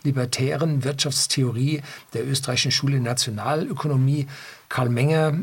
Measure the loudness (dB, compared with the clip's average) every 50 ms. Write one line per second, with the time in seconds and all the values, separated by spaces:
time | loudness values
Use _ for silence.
0 | -2 0 0 0 0 -2 0 -2 0 0 0 0 0 0 0 0 0 -2 -2 -2
1 | -2 -2 0 -2 0 0 2 2 2 0 2 0 0 0 0 -2 -4 -8 -16 -18
2 | -16 -8 -6 -4 -2 -2 -2 -2 -2 -2 -2 0 0 0 0 0 2 2 2 2
3 | 0 0 0 -2 -2 -2 -2 -4 -2 0 0 0 0 -2 -4 -4 -2 0 2 4
4 | 4 4 2 2 -2 -4 -8 -16 -16 -18 -20 -20 -14 -8 -2 -2 0 0 2 2
5 | 4 4 4 4 4 2 2 0